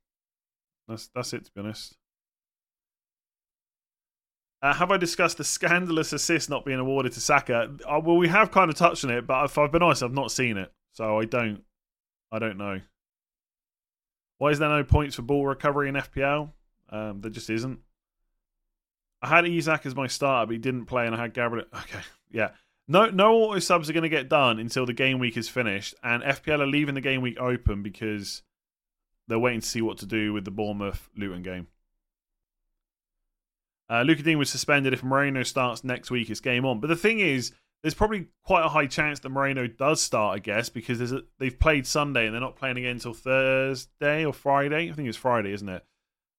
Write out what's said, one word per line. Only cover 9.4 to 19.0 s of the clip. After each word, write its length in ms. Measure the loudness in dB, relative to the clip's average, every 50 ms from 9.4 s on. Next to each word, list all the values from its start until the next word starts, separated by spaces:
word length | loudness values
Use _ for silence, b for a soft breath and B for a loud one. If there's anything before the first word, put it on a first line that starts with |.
| 0
if 120 | 2 2
I've 140 | 2 2 4
been 100 | 4 4
honest, 220 | 4 4 4 2 0
I've 100 | -2 -2
not 180 | -2 -4 -2
seen 260 | -2 0 0 0 -2
it. 140 | -4 -6 -10 _ _ _ _ -10
So 260 | -6 -2 0 0 0
I 60 | 0
don't, 380 | 0 -2 -2 -2 -2 -4 -8 -12 _ _ _ _ _ _ _ _ _ _ _ _ -10
I 60 | -6
don't 220 | -4 -4 -4 -6 -6
know. 220 | -6 -6 -6 -8 -10 _ _ _ _ _ _ _ _ _ _ _ _ _ _ _ _ _ _ _ _ _ _ _ _ _ _ _ _ _ _
Why 120 | 0 2 2
is 100 | 2 4
there 80 | 2
no 160 | 2 2 2 4
points 320 | 6 4 4 4 0 -6
for 60 | -6
ball 240 | -2 0 0 2 2
recovery 420 | 0 -2 0 0 0 0 0 0
in 80 | -2 -2
F 160 | -4 -6 -6
P 100 | -4 -2
L? 320 | 0 0 0 0 -4 -6 -14 _ _ _ _ _ _ -12
Um, 320 | -10 -8 -8 -8 -8 -10
there 100 | -10 -12
just 180 | -12 -10 -6 -4
isn't. 300 | -4 -4 -4 -6 -8 -12 -16 _ _ _ _ _ _ _ _ _ _ _ _ _ _ _ _ _ _ _ _ _ _ _